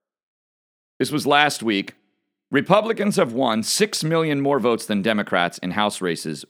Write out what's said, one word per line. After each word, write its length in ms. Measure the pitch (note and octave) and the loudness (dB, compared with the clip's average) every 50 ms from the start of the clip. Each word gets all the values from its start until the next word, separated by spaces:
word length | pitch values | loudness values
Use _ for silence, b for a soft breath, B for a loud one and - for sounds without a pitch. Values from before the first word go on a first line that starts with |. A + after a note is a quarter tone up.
| _ _ _ _ _ _ _ _ _ _ _ _ _ _ _ _ _ _ _ - | _ _ _ _ _ _ _ _ _ _ _ _ _ _ _ _ _ _ _ -4
this 140 | C3 B2+ D3 | -2 -2 -2
was 160 | C#3+ - C#3 | 0 2 4
last 340 | D3 D3 D3+ D3 - - A2 | 6 6 6 4 2 -2 -2
week. 320 | A2+ G2+ G2 F#2+ - - _ _ _ _ _ _ _ _ _ _ - A#2+ | 0 0 0 -2 -4 -10 _ _ _ _ _ _ _ _ _ _ -4 -2
Republicans 640 | C3+ - - F#3+ G#3+ G#3+ A3+ A3 A3+ G3+ G#3 - | 0 2 4 2 2 2 0 -2 -2 -2 0 2
have 180 | G#3 E3+ B2 A2+ | 2 0 0 0
won 300 | B2+ C3+ A#2 A2 A2 G#2+ | -2 -2 0 0 -2 -2
six 400 | - - - G#3+ G#3+ - - - | -2 0 0 0 0 -2 -2 -2
million 380 | D#3 E3 E3 D#3+ D#3 D3 C#3 | 0 0 0 0 0 0 0
more 180 | C#3 C#3 C#3+ C3 | 0 0 0 2
votes 280 | G#2+ B2 A#2 A2 - | 2 2 0 0 -2
than 160 | - G#2 G2+ F2+ | -2 -2 0 0
Democrats 560 | A2+ A2 G#2 G2+ - G2+ F2+ F2 E2+ - - | 0 0 0 -2 0 0 0 0 0 -2 -6
in 140 | - F2+ F2 | -8 -4 -2
House 280 | G#2+ G#2 G#2 - - | 0 0 -2 -2 -2
races, 440 | F#2 F2 E2 D#2+ - D#2+ D2+ C#2 - - | -4 -4 -4 -4 -4 -6 -8 -8 -10 -10